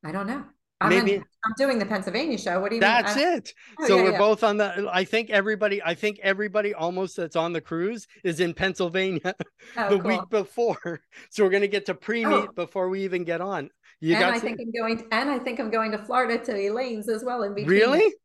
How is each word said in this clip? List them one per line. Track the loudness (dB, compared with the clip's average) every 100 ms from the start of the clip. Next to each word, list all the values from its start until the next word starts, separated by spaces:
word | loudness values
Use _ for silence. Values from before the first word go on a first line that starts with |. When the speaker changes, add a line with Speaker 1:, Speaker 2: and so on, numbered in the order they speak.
Speaker 1:
I | -8
don't | -8 -6
know. | -8 -10 _ _ _
I'm | 4
Speaker 2:
Maybe. | 4 4 0
Speaker 1:
in, | -4 _ -8
I'm | 0
doing | 0 0
the | -2
Pennsylvania | -4 -4 -4 -4 -4
show. | -2 -2
What | -2
do | 2
you |
mean? | 4
Speaker 2:
That's | 4 2 0
Speaker 1:
I | 2 0
Speaker 2:
it. | -4 -20 -20 -6
Speaker 1:
Oh, | 4
Speaker 2:
So | 6
Speaker 1:
yeah, |
Speaker 2:
we're | 6
Speaker 1:
yeah. | 4
Speaker 2:
both | 4 4
on | 2 2
the, | 0 -2 -2
I | -2
think | 0 -2 2
everybody, | 0 2 0 0 0
I | -2 -2
think | -2 0
everybody | -2 0 0 0 -2 -2
almost | -2 -2 -4 -4
that's | -4 -2
on | -2
the | -4
cruise | -6 -4 -4 -6 -12 -8
is | -6 0
in | -2
Pennsylvania | 0 -2 0 -2 0 -2 -2 -4 -6 -12 _
<laughs> | -16 -6
Speaker 1:
Oh, | 0
Speaker 2:
the | 2
Speaker 1:
cool. | 2
Speaker 2:
week | -2 0
before. | -2 -2 -2 -2 -2 -6 -10 _ -20
<laughs> | -14
So | 2
we're | 2
gonna | 4 2
get | 0 -4
to | -8
pre-meet | -4 -2 2 2 0
Speaker 1:
Oh. |
Speaker 2:
before | -6 -6 -2 -2
we | -2
even | -2 -4
get | -2 -4
on. | -4 -6 -8 _ _ _
You | 0
Speaker 1:
And | 4
Speaker 2:
got | 4
Speaker 1:
I | 2
Speaker 2:
to |
Speaker 1:
think | -2 -6
I'm | -8
going, | -4 -2 -4 -2
and | -2 0
I | -2
think | -4 -6
I'm | -2
going | -2 -2
to | -4
Florida | -2 0 0 -2 -2
to | -2
Elaine's | -2 -2 -4 -6 -4
as | -4
well | -4 -4
in | -4 -4
between. | 4 6
Speaker 2:
Really? | 6 6 4 2